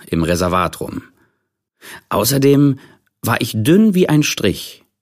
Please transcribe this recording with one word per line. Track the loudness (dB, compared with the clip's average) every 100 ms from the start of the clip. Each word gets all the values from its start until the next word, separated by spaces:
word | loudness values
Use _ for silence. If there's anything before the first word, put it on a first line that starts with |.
| -6
im | -2
Reservat | 0 0 0 0 -2 -4
rum. | -10 -10 -16 _ _ _ _ _ _ _ -20 -20 _
Außerdem | -4 -2 2 2 4 2 -2 -10 _ _ _
war | -6 -4
ich | -4
dünn | -2 2 4 4
wie | 2 2
ein | 2
Strich. | 0 -2 -2 -4 -10 -20 _ _